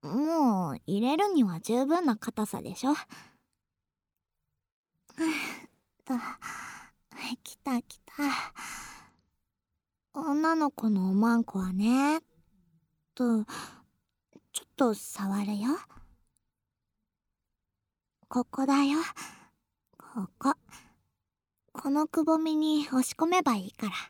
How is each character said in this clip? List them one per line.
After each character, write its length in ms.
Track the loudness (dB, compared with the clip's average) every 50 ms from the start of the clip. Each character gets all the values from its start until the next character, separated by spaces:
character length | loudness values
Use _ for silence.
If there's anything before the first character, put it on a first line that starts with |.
も 680 | -8 -4 -2 0 0 2 2 4 4 4 4 2 0 -2
う 100 | -4 -6 _
入 180 | -2 0 0
れ 140 | 2 2 2
る 160 | 2 2 2
に 120 | 4 4 4
は 160 | 2 0 -6
十 260 | -4 -2 0 0 2
分 180 | 2 2 2 2
な 100 | 2 0
硬 280 | 0 -4 -8 -4 -4 -4
さ 160 | -4 -4 -8
で 140 | -8 -10 -10
し 140 | -4 0 0
ょ。 60 | 0
<sighs> 120 | 0 -2 _ -18 -20 -20 -20 _ _ _ _ _ _ _ _ _ _ _ _ _ _ _ _ _ _ _ _ _ _ _ _ _ _ _ _ _ _ _ _ _ _ _ _ -8 -4 -2 -2 -2 -2 -6 -8 -10 -12 -16 -20 _ _ _ _ _ _ _
と、 100 | -6 -6 -4 -4 -8 -12 -12 -14 -14 -12 -12 -14 -14 -16 -18 -20 -20 _ _ _ _ -16 -14 -10 -10 -10 -10 _
き 120 | -20 -20 _
た 220 | _ -2 -2 -2
き 180 | -2 _ -20 -20
た。 120 | _ -18 -6 -4 -2 -2 -2 -2 -6 -8 -12 -14 -14 -12 -12 -14 -14 -16 -18 -20 -20 -20 _ _ _ _ _ _ _ _ _ _ _ _ _ _ _ _ _ _ _ _ _
女 420 | -8 -4 0 0 2 2 2 2
の 160 | 2 2 0
子 180 | -2 0 0 2
の 200 | 2 4 2 4
お 40 | 4
ま 220 | 4 4 6 4
ん 80 | 4 2
こ 160 | 0 -2 -4
は 120 | -4 -2
ね、 480 | 0 2 2 4 4 4 4 4 2 0 _ _ _ _ _ _ _ _ _ _ _ _ _ _ _ _ _ _ _
と、 300 | 0 2 4 4 2 0
ち 1160 | -2 -8 -14 -14 -14 -18 -20 _ _ _ _ _ _ _ _ _ _ _ -20 _ _ -14 -14
ょ 20 | -14
っ 40 | _ _
と 180 | 0 2 2 2
触 500 | -2 -6 -14 -10 -6 -6 -4 -4 -4 -4
る 160 | -4 -6 -4
よ。 180 | -2 -2 -2 -4 -6 _ -20 -20 -20 -20 _ _ _ _ _ _ _ _ _ _ _ _ _ _ _ _ _ _ _ _ _ _ _ _ _ _ _ _ _ _ _ _ _ _ _ _ _ _ _ _ _ _ _ _
こ 160 | -4 -4 -4
こ 220 | _ -4 -2 0
だ 160 | 2 4 4
よ。 160 | 4 4 2 0 -2 -4 -8 -12 -14 -16 -16 -20 -20 _ _ _ _ _ _ _ _ _ _
こ 320 | _ -20 -10 -8 -8 -8 -8 _ _
こ。 160 | -2 -2 -2 _ _ _ -20 -20 -20 _ _ _ _ _ _ _ _ _ _ _ _ _ _ _ _ _
こ 160 | _ -8 -2 0
の 180 | 2 2 2 2
く 160 | 2 0 4
ぼ 140 | 4 4 2
み 180 | 2 0 0
に 320 | 0 2 2 2 0 0 0
押 140 | 0 0
し 100 | 0 0
込 140 | 0 -2 0
め 160 | 2 2 4
ば 120 | 4 2 0
い 140 | 0 -2 -8
い 40 |
か 140 | -10 -6 -6
ら。 60 | -6 -6 -6 -10